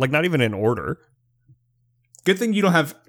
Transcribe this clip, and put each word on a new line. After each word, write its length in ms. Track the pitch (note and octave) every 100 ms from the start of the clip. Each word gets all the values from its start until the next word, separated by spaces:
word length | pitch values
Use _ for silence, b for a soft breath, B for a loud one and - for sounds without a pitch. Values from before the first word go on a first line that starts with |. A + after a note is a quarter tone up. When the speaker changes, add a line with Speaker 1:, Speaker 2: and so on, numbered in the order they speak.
Speaker 1:
Like, 100 | C3
not 140 | D3
even 160 | F3 D#3
in 120 | A#2
order. 440 | G2+ G#2+ A#2 C#2+ - _ _ _ _ _ _ _ _ _ _ _ _
Speaker 2:
Good 160 | - G3
thing 140 | A#3
you 60 | G#3
don't 100 | G3
have 240 | E3+ D3+ -